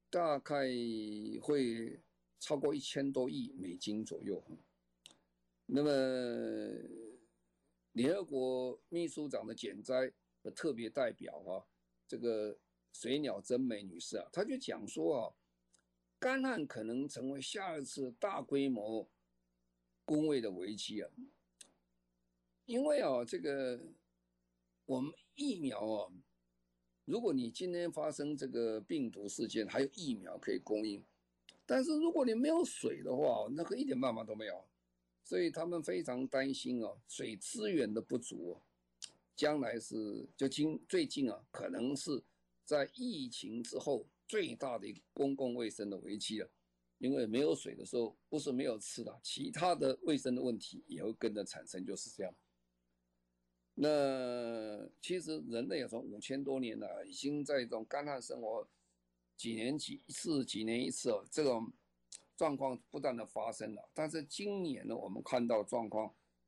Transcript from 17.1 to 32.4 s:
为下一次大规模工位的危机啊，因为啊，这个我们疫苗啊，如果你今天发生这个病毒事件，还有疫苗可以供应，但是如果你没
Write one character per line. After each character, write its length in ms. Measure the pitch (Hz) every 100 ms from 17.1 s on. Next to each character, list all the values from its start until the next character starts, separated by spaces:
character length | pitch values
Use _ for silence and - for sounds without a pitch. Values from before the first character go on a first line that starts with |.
| - 131
为 100 | 139
下 380 | 131 214 190 160
一 40 |
次 300 | 135 - 131
大 300 | 117 202 196
规 260 | 135 139 139
模 400 | 120 107 113 98 _ _ _ _ _ _ _ _ _
工 220 | - 151 156
位 160 | 143
的 80 | 110
危 260 | 92 95 107
机 240 | - 107
啊， 100 | 90 - 262 - _ _ - _ _ _ _ _ _ _ _ _ -
因 180 | 240
为 160 | 294 294
啊， 240 | 190 127
这 160 | 120 180
个 400 | 160 139 131 123 82 - _ _ _ _ _ _ _ _
我 160 | - 262
们 100 | 147 - -
疫 220 | - 285 202
苗 340 | 139 107 107
啊， 220 | 107 104 92 - _ _ _ _ _ _ _ -
如 120 | 185
果 140 | 233
你 180 | 139 120
今 220 | - 185
天 180 | 175 175
发 220 | 160 156
生 240 | 143 147 147
这 100 | 139
个 320 | 120 117 110
病 320 | 101 165 120
毒 160 | 98 101
事 220 | - 113
件， 180 | 107 104
还 140 | 113
有 80 | 139
疫 200 | - 160
苗 220 | 110 90 90
可 160 | -
以 60 | 101
供 280 | - 107 107
应， 160 | 101 110 _ _ _ - -
但 180 | - 262
是 160 | 262 302
如 140 | 330
果 140 | 330 247
你 80 |
没 140 | 220